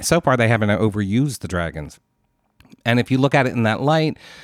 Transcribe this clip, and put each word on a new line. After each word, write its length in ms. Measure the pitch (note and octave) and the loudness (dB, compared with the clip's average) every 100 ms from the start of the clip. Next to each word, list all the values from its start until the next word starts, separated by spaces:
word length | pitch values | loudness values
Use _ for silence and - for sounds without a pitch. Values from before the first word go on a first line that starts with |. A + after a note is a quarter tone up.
so 200 | - E3 | -2 0
far, 160 | D3 B2+ | 2 2
they 100 | A2+ | 2
haven't 220 | A2+ G#2+ | 2 0
overused 720 | F#2 G#2+ G#2 G2 A2+ D3 - | 2 0 0 -2 0 -2 -4
the 80 | E2+ | -6
dragons. 520 | F2 E2 D#2 D2+ - _ _ _ _ _ _ _ - A2+ | -6 -4 -8 -12 -16 _ _ _ _ _ _ _ -8 0
And 140 | A#2+ | 0
if 100 | A#2 | 2
you 80 | C3 | 2
look 160 | C3+ | 2
at 140 | C#3+ B2+ | 2 2
it 60 | |
in 100 | A#2+ | 0
that 180 | A2 A2 | 0 0
light, 360 | C#3 D#3+ D#3 - - - | 0 0 0 -4 -14 -20